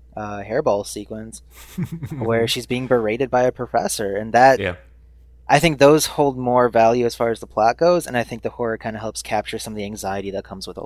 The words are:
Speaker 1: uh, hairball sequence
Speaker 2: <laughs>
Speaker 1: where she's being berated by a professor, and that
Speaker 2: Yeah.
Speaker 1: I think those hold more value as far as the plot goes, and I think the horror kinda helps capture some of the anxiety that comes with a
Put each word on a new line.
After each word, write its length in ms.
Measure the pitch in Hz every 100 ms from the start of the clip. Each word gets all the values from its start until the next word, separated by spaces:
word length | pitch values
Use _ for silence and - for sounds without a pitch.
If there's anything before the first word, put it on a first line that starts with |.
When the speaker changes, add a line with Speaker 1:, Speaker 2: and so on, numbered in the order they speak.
| - -
Speaker 1:
uh, 260 | 104 104 101
hairball 400 | 120 127 101 101
sequence 560 | 107 104 110 113 - - - - -
Speaker 2:
<laughs> 400 | 160 165 147 147
Speaker 1:
where 280 | 113 113 113
she's 200 | 127 117
being 200 | 123 127
berated 440 | 123 107 117 131
by 120 | 127
a 80 | 127
professor, 640 | - 120 117 196 - 101 101
and 160 | 110
that 280 | 117 131 131
Speaker 2:
Yeah. 160 | 95 85 - - - - - - -
Speaker 1:
I 120 | 143
think 180 | 165 139
those 280 | 139 156 -
hold 300 | - 143 127
more 320 | 123 123 123
value 380 | 113 113 123 117
as 80 |
far 160 | - 117
as 80 | 113
the 80 | 113
plot 300 | - 110 123
goes, 280 | 165 175 151
and 80 | 120
I 80 |
think 180 | 113 117
the 80 | -
horror 260 | - 117 113
kinda 220 | 117 110
helps 240 | 110 -
capture 380 | - 110 - 113
some 140 | -
of 20 | 107
the 80 |
anxiety 480 | 101 107 98 98 98
that 100 | 98
comes 220 | - 95 95
with 100 |
a 80 | 90